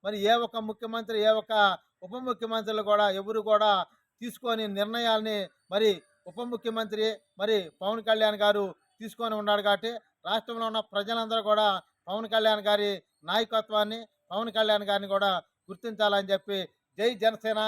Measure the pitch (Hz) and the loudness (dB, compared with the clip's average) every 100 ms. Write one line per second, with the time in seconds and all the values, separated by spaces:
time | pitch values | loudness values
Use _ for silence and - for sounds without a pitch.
0 | 185 214 202 240 233 233 220 214 226 226 | -6 -2 2 2 2 -6 -10 -10 -10 -10
1 | 220 220 214 220 214 220 202 175 _ _ | -6 0 2 2 2 2 2 2 _ _
2 | 185 233 254 247 226 226 208 214 202 208 | -16 -12 -8 -6 -4 -6 -4 -4 2 2
3 | 208 190 196 220 208 214 214 196 170 _ | 2 0 -4 -6 2 4 4 2 0 _
4 | _ _ 233 - 247 226 214 196 208 226 | _ _ -14 -10 -4 -4 -2 -4 -4 -2
5 | 233 220 214 208 190 _ _ 190 214 180 | 2 2 0 -4 -6 _ _ 2 4 2
6 | _ _ - 170 240 240 233 226 220 208 | _ _ -20 -10 -8 -6 -4 -4 -4 -2
7 | 220 214 _ _ 208 220 170 _ 190 226 | -2 -2 _ _ 0 0 0 _ -4 -4
8 | 220 220 220 208 208 208 196 - _ _ | 0 2 2 4 2 4 0 -6 _ _
9 | 220 - 233 214 208 208 208 202 226 233 | -16 -8 -6 -4 0 2 2 0 -2 -10
10 | _ _ 170 220 214 233 226 220 208 202 | _ _ -4 -4 -4 -6 -4 -4 -4 -4
11 | 202 233 220 226 208 214 214 190 - _ | -2 -4 -2 -2 2 4 4 2 -6 _
12 | - 202 226 220 220 214 202 208 208 196 | -10 -8 0 2 4 2 2 2 2 -4
13 | _ _ 156 202 226 226 214 214 208 226 | _ _ -4 -2 0 -2 0 0 0 -4
14 | 226 _ _ 185 233 214 220 208 202 202 | -14 _ _ -6 -4 0 2 2 2 -2
15 | 202 196 202 185 - _ _ 185 233 214 | 0 0 2 0 -6 _ _ -12 -12 0
16 | 208 202 196 196 - 196 175 _ _ - | 2 2 0 -2 -2 -6 -6 _ _ -2
17 | 220 233 220 220 220 214 | -2 2 0 0 -4 -2